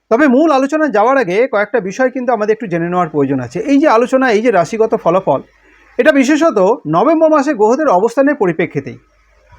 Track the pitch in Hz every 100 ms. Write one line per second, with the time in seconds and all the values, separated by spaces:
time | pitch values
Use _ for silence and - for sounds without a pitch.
0 | - 226 302 247 320 269 269 311 302 208
1 | 220 269 202 185 262 220 208 247 185 190
2 | 262 254 247 233 214 214 226 170 170 180
3 | 170 151 139 139 120 175 175 277 302 226
4 | 240 262 262 208 247 185 165 226 220 233
5 | 175 180 190 135 - _ _ _ _ -
6 | 262 277 247 302 330 214 185 277 147 160
7 | 247 320 320 311 269 254 214 262 302 180
8 | 226 254 277 285 190 160 123 151 135 120
9 | _ _ _ _ _